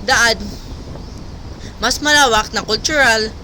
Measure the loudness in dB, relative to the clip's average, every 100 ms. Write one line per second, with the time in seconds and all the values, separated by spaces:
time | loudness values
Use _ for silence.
0 | 2 4 4 2 -4 -12 -12 -12 -12 -12
1 | -12 -12 -12 -12 -14 -12 -12 -4 -2 0
2 | 2 6 6 4 0 -4 -2 -2 0 4
3 | 4 4 0 -6